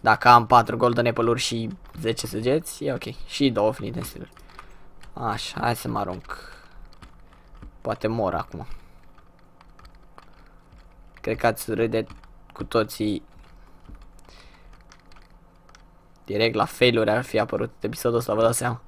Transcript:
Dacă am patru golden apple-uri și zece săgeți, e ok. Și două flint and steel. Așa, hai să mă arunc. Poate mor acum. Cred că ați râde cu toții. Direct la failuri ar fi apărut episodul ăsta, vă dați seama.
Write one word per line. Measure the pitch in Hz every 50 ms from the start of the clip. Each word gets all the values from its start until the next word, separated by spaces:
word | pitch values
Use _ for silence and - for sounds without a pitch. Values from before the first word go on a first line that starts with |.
Dacă | - 113 107 - -
am | 123 120 120 113
patru | 107 127 117 113 - 120
golden | 113 123 120 117 120 120
apple-uri | 120 117 - 117 117 117 113
și | - - 120 117 113 104 95 - - - - -
zece | 110 113 113 - -
săgeți, | - - 107 110 123 139 160 165 - - - 147
e | 147 127
ok. | - - 123 117 - -
Și | - - - 143 135
două | 113 101 104 110
flint | 110 - - 117 117
and | 117 -
steel. | - - - - - - - - - - - - - - - - - - - - - -
Așa, | - 123 110 107 110 - - - -
hai | - 120 117
să | - -
mă | 123 113 104
arunc. | 101 95 92 90 - - - - - - - - - - - - - - - - - - - - - - - - - - - - - - - -
Poate | - 117 104 - -
mor | 110 113 117 104 92 -
acum. | 85 - - - 82 - - - - - - - - - - - - - - - - - - - - - - - - - - - - - - - - - - - - - - - - - - - - - - - - - - - -
Cred | - - 113
că | 117 -
ați | 117 110 - - - 110
râde | 110 117 113 113 113 110 - - - - - - - - - -
cu | - -
toții. | - - 117 107 104 - - 110 107 101 - - - - - - - - - - - - - - - - - - - - - - - - - - - - - - - - - - - - - _ - - - - - - - - - _ - - - - - - - - - - - - - -
Direct | - 101 104 113 117 113
la | 107 104
failuri | - - - 127 123 117 113 110 107
ar | 104 120 123
fi | - - -
apărut | 117 - - - - 117 - -
episodul | - 110 - - - 120 117
ăsta, | 117 117 - 104
vă | 110
dați | 113 113 120
seama. | - 127 123 120 - -